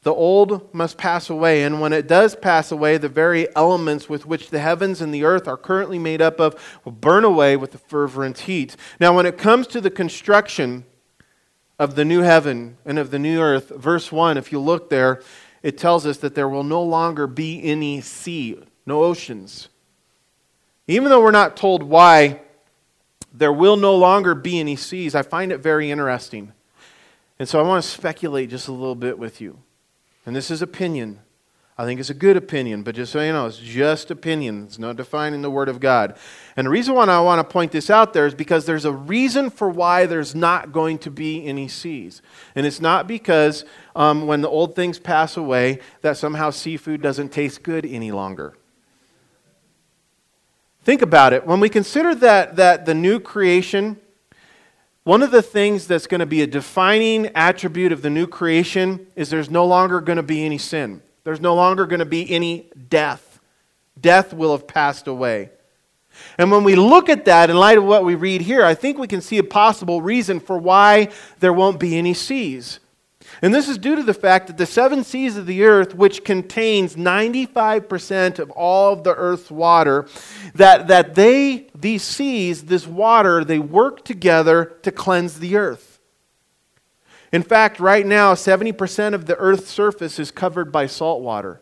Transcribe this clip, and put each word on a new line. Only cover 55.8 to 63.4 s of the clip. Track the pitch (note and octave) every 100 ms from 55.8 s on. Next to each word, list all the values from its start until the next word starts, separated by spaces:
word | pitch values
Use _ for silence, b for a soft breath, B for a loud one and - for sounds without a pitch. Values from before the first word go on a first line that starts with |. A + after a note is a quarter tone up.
| F3
that's | E3+ -
gonna | F3 D#3+
be | D#3
a | D3
defining | C#3 C#3 - F#3 G#3+ A3+ A3 G#3+ D#3+
attribute | E3 F3+ F#3 E3 F3+
of | D#3
the | D3
new | D3+ F3
creation | - E3+ E3 E3+ F#3+ F#3 F#3 -
is | - D3
there's | D#3+ C#3+
no | E3+
longer | F3+ F3+ F#3 F3+
gonna | D#3+ E3+
be | D3 D#3
any | D#3 D3
sin. | - D#3+ B2 F#2+ _ _
There's | E3 D#3
no | F3
longer | F3 F#3 F#3+ F3
gonna | F3
be | D#3 E3 F3
any | E3+ E3+ E3+ - - B2+
death. | D#3+ D3+ C3 _ _